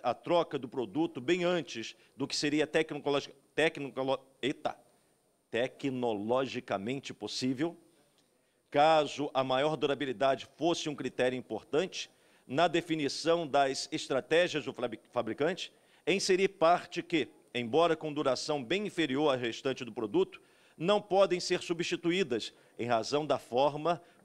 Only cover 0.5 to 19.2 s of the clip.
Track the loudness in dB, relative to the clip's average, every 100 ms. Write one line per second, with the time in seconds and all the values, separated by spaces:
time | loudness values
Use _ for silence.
0.5 | -4 -6 -6 -4 -2 -2 -2 0 0 2
1.5 | 0 -4 -10 -12 -14 _ -8 -6 -2 0
2.5 | 2 2 0 0 -2 0 0 -2 -10 _
3.5 | 0 2 0 -6 -4 -2 -2 -4 _ -4
4.5 | -2 -6 -8 _ _ _ _ _ _ _
5.5 | -2 -2 -2 -4 -2 0 -2 0 0 0
6.5 | -4 -4 -4 -4 -6 -8 -10 -8 -4 -2
7.5 | -2 -4 -6 _ _ _ _ _ _ _
8.5 | _ _ 4 6 6 2 -2 -4 -2 0
9.5 | 2 0 0 0 0 -4 0 2 2 -4
10.5 | -2 0 0 -2 -6 -4 0 0 0 -6
11.5 | -8 -2 0 0 -4 -12 _ _ _ -6
12.5 | 0 2 2 0 -2 -2 0 2 2 2
13.5 | 2 2 0 -6 -8 -4 -4 2 2 2
14.5 | 0 -6 -4 -6 -6 -8 -4 -4 0 -2
15.5 | -2 -8 -14 _ _ -2 0 2 2 2
16.5 | 4 4 4 2 -10 -2 -2 -2 -6 _
17.5 | -6 0 4 4 2 -2 -2 0 0 0
18.5 | -4 -2 -2 -2 -2 0 2